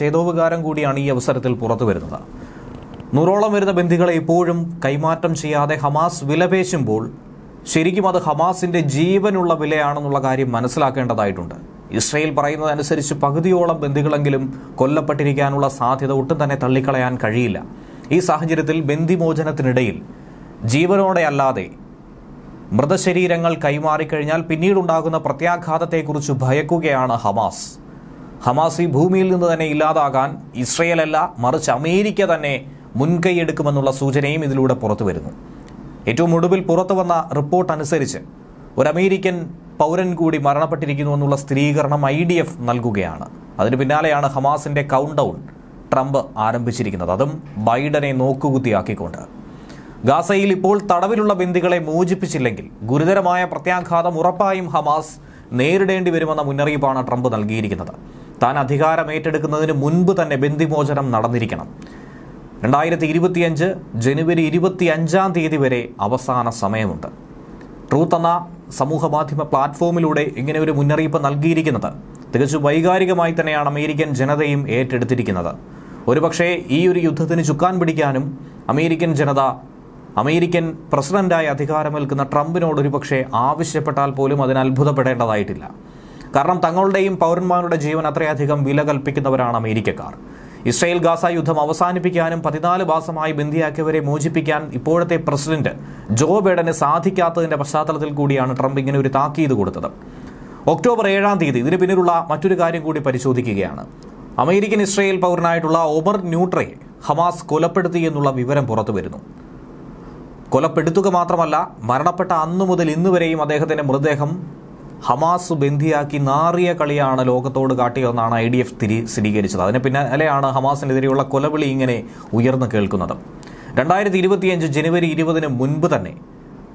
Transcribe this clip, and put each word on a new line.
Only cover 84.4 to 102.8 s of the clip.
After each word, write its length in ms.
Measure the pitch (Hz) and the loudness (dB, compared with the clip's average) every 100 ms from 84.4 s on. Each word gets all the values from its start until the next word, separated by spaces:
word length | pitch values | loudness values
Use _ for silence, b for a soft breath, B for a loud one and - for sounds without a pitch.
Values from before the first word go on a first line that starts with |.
| 131 | 2
അതിന് 140 | 131 | 2
അത്ഭുതപ്പെടേണ്ടതായിട്ടില്ല. 1000 | 131 131 147 139 131 123 117 107 98 85 76 - B B B B B - | 2 2 2 2 2 0 0 0 -2 -6 -12 -18 B B B B B 0
കാരണം 240 | 165 180 | 2 2
തങ്ങളുടെയും 520 | 165 175 196 196 190 185 | 2 2 2 4 2 2
പൗരന്മാരുടെ 540 | 165 175 180 175 175 170 | 2 2 2 0 0 0
ജീവൻ 220 | 147 160 156 | 0 -2 -2
അത്രയധികം 520 | 147 156 143 143 147 135 | -2 -2 0 0 2 2
വില 140 | 143 147 | 2 2
കൽപ്പിക്കുന്നവരാണ് 680 | 143 139 143 139 131 123 117 | 0 -2 -2 0 2 2 0
അമേരിക്കക്കാർ. 520 | 113 110 101 85 - - B B B B 120 | 0 0 0 -4 -8 -14 B B B B -2
ഇസ്രായേൽ 300 | 120 175 175 165 | 2 2 2 2
ഗാസ 180 | 165 175 | 2 2
യുദ്ധം 240 | 170 156 156 | 0 0 0
അവസാനിപ്പിക്കാനും 760 | 147 156 190 180 180 170 165 165 | 0 2 0 2 0 0 0 -2
പതിനാല് 400 | 160 151 170 180 - | -2 -2 0 0 2
മാസമായി 420 | 160 160 156 156 147 | 0 -2 -4 -2 -2
ബന്ദിയാക്കിയവരെ 600 | 147 160 156 147 156 156 143 | -2 0 0 0 0 0 0
മോചിപ്പിക്കാൻ 560 | 147 151 160 156 151 151 123 | -2 0 0 0 -2 -4 -6
ഇപ്പോഴത്തെ 380 | 156 170 170 165 151 | 0 0 2 0 0
പ്രസിഡന്റ് 460 | 143 147 156 120 - B B B 110 | -2 -2 -2 -2 -4 B B B 0
ജോ 100 | 151 208 | 4 4
ബൈഡന് 280 | 190 175 165 - | 4 2 0 0
സാധിക്കാത്തതിന്റെ 760 | 147 165 190 190 170 170 165 147 | 2 2 2 2 2 0 0 -2
പശ്ചാത്തലത്തിൽ 500 | 139 151 151 156 151 147 | -2 -2 0 -2 -4 -2
കൂടിയാണ് 340 | 143 135 127 127 | 0 2 0 0
ട്രംപ് 200 | 131 139 | 0 0
ഇങ്ങനെ 160 | 135 139 | 0 0
ഒരു 80 | 135 135 | 2 2
താക്കീത് 360 | 143 147 151 117 | 0 2 2 2
കൊടുത്തത്. 300 | 92 87 - - B B B B B B - | 0 -2 -6 -8 B B B B B B 0
ഒക്ടോബർ 360 | 165 240 226 202 | 2 2 2 2
ഏഴാം 220 | 196 202 202 | 2 2 2
തീയതി 180 | 151 123 | 2 0
ഇതിന് 140 | 131 180 | 2 2
പിന്നിലുള്ള 300 | 185 190 175 170 151 | 2 4 4 2 0
മറ്റൊരു 260 | 156 190 180 | -2 0 2
കാര്യം 200 | 165 170 | 2 0